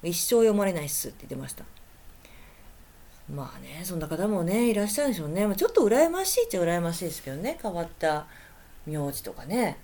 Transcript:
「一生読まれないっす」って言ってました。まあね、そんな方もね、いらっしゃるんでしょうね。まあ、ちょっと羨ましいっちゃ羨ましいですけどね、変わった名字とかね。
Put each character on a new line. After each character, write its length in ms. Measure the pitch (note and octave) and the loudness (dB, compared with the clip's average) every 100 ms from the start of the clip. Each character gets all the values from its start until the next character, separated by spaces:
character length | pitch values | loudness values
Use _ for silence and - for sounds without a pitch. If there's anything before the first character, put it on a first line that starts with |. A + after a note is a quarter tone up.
「一 140 | E3+ E3+ | -4 -2
生 200 | - A#3 | 2 6
読 160 | A3+ | 6
ま 120 | G#3 G3+ | 6 2
れ 80 | |
な 80 | E3+ | 0
い 40 | D3 | -4
っ 40 | |
す」 200 | - - | -4 -6
っ 20 | |
て 60 | - | -10
言 60 | - | -12
っ 20 | |
て 60 | - | -10
ま 120 | - | -10
し 60 | |
た。 100 | - - - - - - - - - - - - - - - - - - | -12 -16 -18 -20 -20 -20 -20 -20 -20 -20 -20 -20 -20 -20 -20 -20 -20 -14
ま 200 | C#3+ C3+ - | -10 -10 -14
あ 40 | |
ね、 220 | C3 D3 F3+ | -14 -12 -8
そ 100 | E3+ | -6
ん 40 | |
な 80 | D#3 | -4
方 200 | D#3+ - | -2 0
も 160 | G#3 | 0
ね、 260 | E3+ G#3 A#3+ | 2 4 4
い 40 | |
ら 100 | G#3 | 4
っ 40 | G#3 | 0
し 120 | B3 | 0
ゃ 40 | |
る 60 | C#4+ | 0
ん 20 | |
で 60 | G3+ | 0
し 40 | |
ょ 40 | D3+ | -2
う 40 | |
ね。 160 | E3 G#3+ | 0 0
ま 60 | |
あ、 20 | G3 | 2
ち 80 | |
ょ 60 | G#4 | 4
っ 20 | |
と 140 | A#4 A3+ | 4 6
羨 240 | A#3 E4 | 6 6
ま 160 | F4 F#4+ | 4 0
し 160 | - | 2
い 40 | A#4 | 2
っ 20 | |
ち 80 | F#3 | 2
ゃ 40 | |
羨 200 | E3+ F3 | 2 2
ま 100 | E3+ | 0
し 100 | E3 | -2
い 20 | F3 | -4
で 60 | |
す 120 | - | -6
け 80 | - | -8
ど 60 | C3+ | -6
ね、 200 | G#3+ E4 | -4 -4
変 120 | A3 | -6
わ 100 | F3 | -4
っ 40 | E3 - | -6 -2
た 260 | D#3+ D3+ D3+ - - - - - - | 0 0 -4 -18 -20 -20 -20 -16 -8
名 260 | D3+ C#3+ | -4 -4
字 120 | C#3 | -4
と 80 | - | -10
か 140 | - C#3+ | -12 -4
ね。 320 | A3 A3 - | 0 0 -2